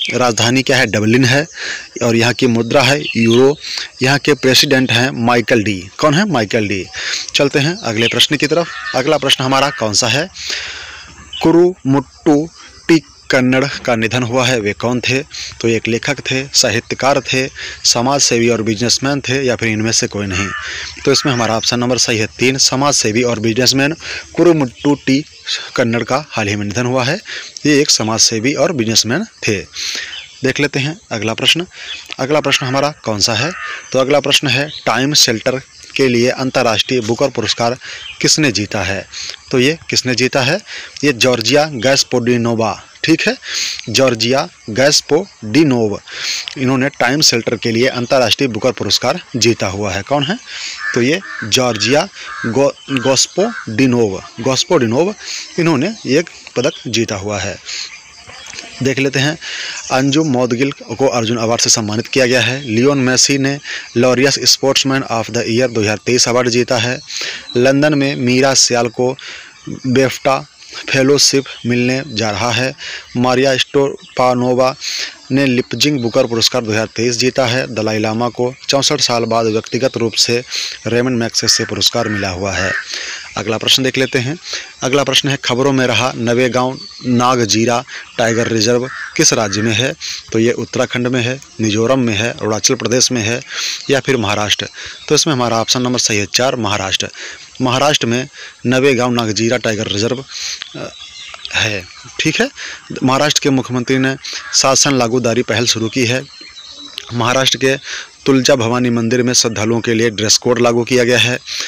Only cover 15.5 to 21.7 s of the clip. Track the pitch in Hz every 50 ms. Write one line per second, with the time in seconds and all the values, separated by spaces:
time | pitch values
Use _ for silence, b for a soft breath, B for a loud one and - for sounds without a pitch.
15.5 | B - - 113 117 - - 117 117 113 - 147 135 127 - - 131 131 135 139
16.5 | - - 131 113 101 117 - - 120 - 123 135 139 135 - - 131 131 131 139
17.5 | B B B B B B - - - 120 117 135 143 139 - - 123 117 117 120
18.5 | 117 110 107 113 107 101 123 113 - - 131 139 143 135 - 123 131 139 135 123
19.5 | 113 - 113 113 107 107 110 113 110 - 120 - - 101 104 98 92 98 98 92
20.5 | - - B B B B B B B B - 139 135 - - 147 123 120 113 107
21.5 | 113 110 - -